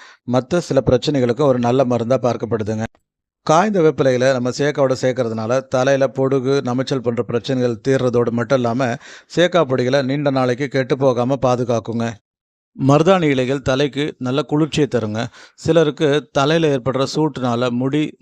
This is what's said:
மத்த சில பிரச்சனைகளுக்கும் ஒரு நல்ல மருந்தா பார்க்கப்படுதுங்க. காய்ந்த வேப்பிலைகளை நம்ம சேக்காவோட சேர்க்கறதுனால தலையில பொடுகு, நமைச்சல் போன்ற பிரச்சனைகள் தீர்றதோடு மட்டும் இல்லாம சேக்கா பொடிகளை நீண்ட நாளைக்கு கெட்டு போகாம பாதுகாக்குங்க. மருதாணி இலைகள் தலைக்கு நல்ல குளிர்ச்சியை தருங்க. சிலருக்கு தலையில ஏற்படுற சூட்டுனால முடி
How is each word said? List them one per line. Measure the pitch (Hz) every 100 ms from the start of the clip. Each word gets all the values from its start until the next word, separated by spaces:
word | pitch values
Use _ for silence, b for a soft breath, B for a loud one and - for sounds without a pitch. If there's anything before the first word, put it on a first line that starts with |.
| B B -
மத்த | 123 131 175
சில | - 135
பிரச்சனைகளுக்கும் | 120 123 - 143 123 117 147
ஒரு | 123 120
நல்ல | 127 127
மருந்தா | 120 113 131
பார்க்கப்படுதுங்க. | 123 117 113 113 104 110 113 _ _ _ _ _ -
காய்ந்த | 160 208 196
வேப்பிலைகளை | 156 135 135 123 127
நம்ம | 131 123
சேக்காவோட | 123 143 147 135 131
சேர்க்கறதுனால | 131 123 117 110 110 127 135
தலையில | 131 131 139 135
பொடுகு, | 135 135 135 127 139
நமைச்சல் | 127 123 131 139 120
போன்ற | 117
பிரச்சனைகள் | 104 120 107 131 123 110
தீர்றதோடு | 135 135 127 120 117
மட்டும் | 117 117 135
இல்லாம | 120 117 131 120 B B B
சேக்கா | - 175 175
பொடிகளை | 143 127 123 139
நீண்ட | 127 143 143
நாளைக்கு | 135 127 123 143
கெட்டு | 135 127 143
போகாம | 135 120 120 139
பாதுகாக்குங்க. | 127 123 123 117 113 117 117 107 _ _ _ _ _ -
மருதாணி | 135 147 160 190 156
இலைகள் | 131 127 139
தலைக்கு | 123 131 147 131 147 -
நல்ல | 127 135
குளிர்ச்சியை | 147 151 156 - 139
தருங்க. | 120 107 107 120 B B B
சிலருக்கு | - 165 151 139 156 147 123
தலையில | - 139 165 160
ஏற்படுற | 139 120 127 131
சூட்டுனால | 151 156 131 123 120 123
முடி | 120 135 147 151 -